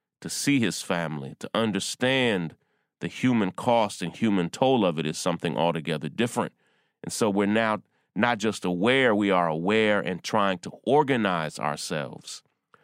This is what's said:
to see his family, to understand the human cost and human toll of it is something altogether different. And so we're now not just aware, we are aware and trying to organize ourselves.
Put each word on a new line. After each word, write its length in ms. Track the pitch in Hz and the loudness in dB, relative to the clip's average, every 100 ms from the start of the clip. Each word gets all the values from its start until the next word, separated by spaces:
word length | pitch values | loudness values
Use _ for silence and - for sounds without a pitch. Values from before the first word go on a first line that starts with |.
| _ _ | _ _
to 80 | 87 | -10
see 300 | - - 139 | -4 0 2
his 240 | 104 - | 2 -2
family, 520 | - 90 80 76 67 - | -4 -2 -2 -6 -10 -12
to 100 | - 104 | -6 -2
understand 960 | 113 95 - - 127 135 123 98 82 - _ _ _ _ | 0 -2 -4 -2 0 2 2 0 -4 -8 _ _ _ _
the 60 | 87 | -10
human 420 | - 127 117 92 | -2 2 2 0
cost 500 | - - 117 104 - | -2 2 2 2 -2
and 120 | 87 | -8
human 360 | - 113 98 85 | -2 0 2 0
toll 340 | - 131 127 | 0 2 4
of 160 | 92 78 | 2 0
it 60 | 76 | -4
is 120 | - | -4
something 380 | 92 87 - 65 | -4 -2 -2 0
altogether 540 | 85 82 73 76 69 | 0 0 -4 -4 -6
different. 420 | 78 123 - 87 - _ _ _ _ | -2 -2 -2 -4 -8 _ _ _ _
And 120 | - | -10
so 160 | - 113 | -2 0
we're 160 | 98 101 | 2 2
now 360 | 107 110 104 - _ _ | 2 2 -2 -6 _ _
not 260 | - 120 117 | 0 0 2
just 260 | 113 101 92 | 0 -2 -2
aware, 500 | 90 110 135 127 104 | 0 2 4 4 4
we 160 | 101 | 4
are 160 | 92 85 | 4 2
aware 540 | 80 90 110 107 101 | 0 0 2 4 2
and 200 | - 87 | 0 -6
trying 380 | - 110 98 92 | -2 0 0 -2
to 120 | 90 - - | -6 -8 2
organize 720 | 143 143 127 101 87 78 - | 2 4 2 2 0 -2 -4
ourselves. 840 | 76 73 - 82 67 - - - - _ _ _ | -4 -4 -4 -6 -6 -10 -16 -18 -18 _ _ _